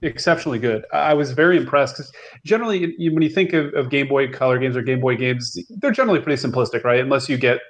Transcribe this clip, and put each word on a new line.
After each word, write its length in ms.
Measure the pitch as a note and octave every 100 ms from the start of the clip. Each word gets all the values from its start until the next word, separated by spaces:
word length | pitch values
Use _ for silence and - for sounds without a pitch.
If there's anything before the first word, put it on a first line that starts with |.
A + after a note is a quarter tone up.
exceptionally 580 | D#3+ - - E3 D#3+ A#2+
good. 280 | A#2+ A2 -
I, 200 | D3 D3+
I 20 |
was 200 | D3+ C#3
very 260 | B2+ E3+ E3+
impressed 400 | - C#3+ C3 -
'cause 120 | - - - - D#3
generally, 480 | A3 A#3 F#3+ E3+ E3
you, 160 | E3
when 100 | D#3+
you 60 | D3+
think 240 | G3 F3+
of, 220 | D#3+ C#3+
of 160 | D3 C3
Game 180 | C#3 C3+
Boy 240 | C#3 C3
Color 260 | C3 C3 B2
games 160 | C3
or 60 | B2
Game 200 | A#2 C3
Boy 160 | B2+ A#2+
games, 380 | B2+ B2 - F2 -
they're 220 | A3 C#4+
generally 280 | A#3 A#3+ E3+
pretty 240 | D#3 C3+
simplistic, 400 | B2+ B2 A2+ A#2+
right? 180 | A#2+ B2
Unless 280 | C3 C#3 C3
you 80 | C3
get 220 | B2 B2 -